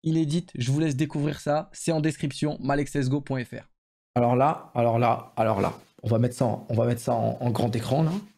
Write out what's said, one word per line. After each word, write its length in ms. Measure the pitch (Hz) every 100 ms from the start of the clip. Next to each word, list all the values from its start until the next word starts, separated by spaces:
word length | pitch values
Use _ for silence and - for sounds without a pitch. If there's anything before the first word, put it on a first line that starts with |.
inédites, 480 | 160 160 156 165 170 -
je 160 | 120
vous 80 | 139
laisse 160 | 160 135
découvrir 440 | 151 151 147 147
ça. 300 | - 147 -
C'est 200 | - -
en 80 | 160
description, 580 | 156 151 143 - 151 -
malek 280 | 131 139 143
C 100 | 147
S 100 | 127
go 120 | 143
point 240 | - 131
F 80 | 117
R. 180 | 120 - _ _ _ _ -
Alors 180 | 120
là, 380 | 123 139 170 -
alors 240 | 123 117 113
là, 340 | 120 120 - -
alors 240 | 113 101
là. 180 | 98 - - -
On 60 | 110
va 100 | 113
mettre 160 | 123
ça 120 | - 123
en, 200 | 110 -
on 40 |
va 120 | 113 117
mettre 140 | 123
ça 120 | -
en, 220 | 117 113 120
en 100 | 120
grand 260 | 113 120 117
écran, 260 | 110 135
là. 100 | 160 190 208